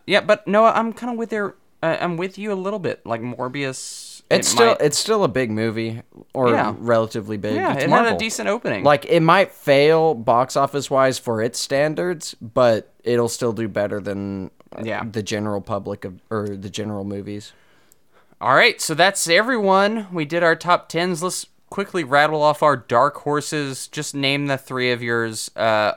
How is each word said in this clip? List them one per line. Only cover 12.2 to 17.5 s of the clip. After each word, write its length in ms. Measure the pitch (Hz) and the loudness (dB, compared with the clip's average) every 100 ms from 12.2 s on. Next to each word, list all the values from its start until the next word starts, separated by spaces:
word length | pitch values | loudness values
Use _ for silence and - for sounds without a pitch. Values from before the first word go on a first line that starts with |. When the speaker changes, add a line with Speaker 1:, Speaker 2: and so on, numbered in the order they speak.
| - - | -10 -14
Speaker 2:
but 500 | 113 - 123 110 - _ | -6 2 4 4 -2 _
it'll 240 | - 120 117 | -2 0 0
still 240 | - 120 | -2 -4
do 160 | 107 110 | -4 -4
better 320 | 95 101 104 | -4 -4 -4
than, 520 | 98 98 98 98 92 - _ | -6 -6 -6 -8 -10 -14 _
uh, 100 | - 110 | -12 -8
Speaker 1:
Yeah. 180 | 104 117 | -6 -6
Speaker 2:
the 120 | 110 | -6
general 360 | 101 107 107 101 | -4 -4 -4 -4
public 460 | 92 104 101 101 101 | -6 -6 -6 -10 -10
of, 160 | 92 _ | -14 _
or 180 | 110 104 | -6 -6
the 220 | 98 98 | -8 -10
general 340 | 101 107 104 | -8 -6 -6
movies. 480 | 101 101 101 104 - | -6 -8 -10 -12 -14